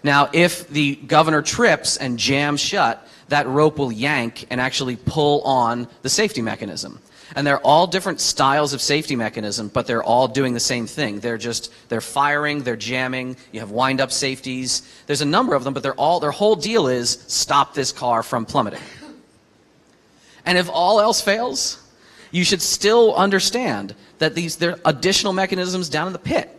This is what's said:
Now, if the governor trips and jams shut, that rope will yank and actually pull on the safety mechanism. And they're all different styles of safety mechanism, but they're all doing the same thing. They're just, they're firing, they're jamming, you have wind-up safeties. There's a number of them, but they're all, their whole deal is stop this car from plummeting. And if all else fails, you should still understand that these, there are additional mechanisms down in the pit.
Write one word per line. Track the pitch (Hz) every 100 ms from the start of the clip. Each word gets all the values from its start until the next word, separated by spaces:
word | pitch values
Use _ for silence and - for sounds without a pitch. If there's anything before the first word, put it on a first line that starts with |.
Now, | 147 143 139
if | 165 175 170 -
the | 143 143 139
governor | 139 156 160 156
trips | 151 - 233 156 - -
and | 131 120
jams | 131 139 147 147
shut, | - 202 127 113 - - -
that | 143 131
rope | 135 156 151
will | 135
yank | 110 139 143 117 - -
and | 123
actually | 127 - 131 120
pull | - 160 147 147
on | 139 131 117 120 120 -
the | 131
safety | - 208 139
mechanism. | 113 101 104 82 - - _ - -
And | - 143
they're | 139
all | - 156 180
different | 185 190 165
styles | - - 135 143 147
of | 135
safety | - 147 156 131
mechanism, | 110 117 107 104 104
but | 123 123
they're | 117
all | - 120 131
doing | 131 135
the | 120
same | - 123 113
thing. | - 127 101
They're | 117 113
just, | 117 113 - - _
they're | 117
firing, | - 139 143 147 147 147
they're | 123 113
jamming, | 113 127 127 131 127 127 -
you | 110
have | 107
wind-up | 107 131 131 131
safeties. | - 135 131 131 127 127 - - - -
There's | 143
a | 147
number | 180 247 143
of |
them, | 127
but | 139
they're | 135
all, | - 147 175
their | 147
whole | - 208 208
deal | 208 226 143
is | 127 120 - -
stop | - - 143 139
this | 139 131
car | - 127 113
from | 113 123 110
plummeting. | 147 107 - - - - - _ _ _ _ _ _ _ _ _ _ _ - -
And | 180
if | 175
all | - 175 214
else | 214 -
fails, | - 208 247 - - - _ _ - - -
you | 170
should | 175 190
still | - - 202 233 226 175
understand | 196 190 - 226 240 107 98 - - _
that | 156 165
these, | 170 -
there | 170
are | 170
additional | 165 143 175 196 208
mechanisms | 190 190 185 180 185 170
down | 151 175
in |
the | 175
pit. | - 320 -